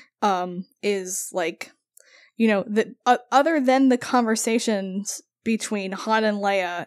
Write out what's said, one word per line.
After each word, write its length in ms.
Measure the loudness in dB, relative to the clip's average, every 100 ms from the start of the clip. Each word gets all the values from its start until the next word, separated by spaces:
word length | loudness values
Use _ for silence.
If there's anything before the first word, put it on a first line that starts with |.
| -20 _
um, 460 | 0 0 -2 -8 -12 _
is, 460 | -2 -2 -4 -8 -6
like, 380 | -4 -4 -6 -12 _ _ _ _ _ _ 0
you 120 | 2
know, 160 | 2 0
the, 280 | -2 -2 -2 2
o-, 120 | 2 2
other 280 | 2 4 2
than 280 | 2 4 4
the 100 | 2
conversations 1200 | 2 0 2 0 0 0 0 -2 -4 -6 -8 -10 -14 _
between 480 | -4 -4 -2 -6 -6
Han 320 | -6 0 2
and 140 | 2 0
Leia 480 | 0 0 0 -4